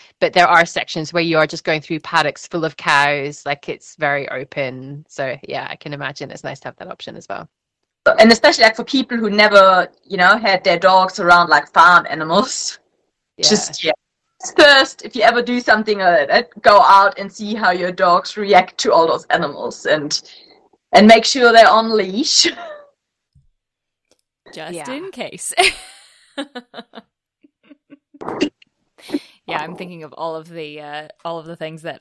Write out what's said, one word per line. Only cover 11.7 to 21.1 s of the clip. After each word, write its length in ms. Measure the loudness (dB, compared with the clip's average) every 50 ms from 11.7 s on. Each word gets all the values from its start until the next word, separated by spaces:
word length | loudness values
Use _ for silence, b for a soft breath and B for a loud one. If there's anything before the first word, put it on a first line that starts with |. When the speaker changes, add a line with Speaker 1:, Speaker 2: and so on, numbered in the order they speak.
| 2
Speaker 2:
farm 320 | 4 6 6 6 4 2 0
animals, 680 | -4 -8 -4 -2 0 0 0 -2 -6 -10 -10 -12 -12 -14 _ _ _ _ _ _ _ _ _ _ _ -4
Speaker 1:
Yeah. 100 | -2 0
Speaker 2:
just, 340 | 0 0 -2 -6 -10 -6 -4
yeah. 100 | -4 -6 -6 _ _ _ _ _ _ _ _ -18 -4 2 4
First, 440 | 6 6 6 4 2 0 -4 -12 -18
if 100 | -14 -4
you 60 | 0 0
ever 180 | 2 2 0
do 200 | -2 -2 -4 -4
something 400 | 0 0 0 0 0 -2 -4 0
like 280 | 2 2 2 2 2 0
that, 220 | 0 -2 -2 -2 _ -2
go 220 | 2 4 6 6 6
out 360 | 8 6 6 6 4 0 -4
and 140 | -10 -14 -12
see 220 | -12 -10 -10 -6
how 160 | -2 -2 -2
your 220 | -2 -2 -4 -6 -4
dogs 440 | 0 2 2 2 2 0 -4 -8
react 400 | -8 -2 4 4 4 4 2 -4 -6
to 140 | -2 0 2
all 140 | 2 2
those 180 | 2 0 -4 -2
animals, 600 | -2 -2 -2 -2 -4 -8 -10 -10 -12 -12 -10 -4
and, 340 | -4 -2 -2 -2 -6 -8 -8 b b b b b b b b b b b _ _ _ 4
and 120 | 6 6
make 180 | 8